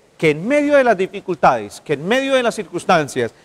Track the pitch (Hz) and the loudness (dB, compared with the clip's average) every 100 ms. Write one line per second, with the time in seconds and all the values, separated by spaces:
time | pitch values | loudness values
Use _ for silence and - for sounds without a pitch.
0 | _ - 160 151 208 294 294 285 247 185 | _ -2 0 0 0 0 4 4 4 2
1 | 190 202 185 170 170 123 101 - - 139 | -2 -6 -8 0 2 2 -4 -12 -8 -6
2 | 170 254 269 262 233 220 175 170 - 175 | -2 -2 0 0 0 -4 -8 -6 0 0
3 | 139 131 113 - | 0 -4 -4 -8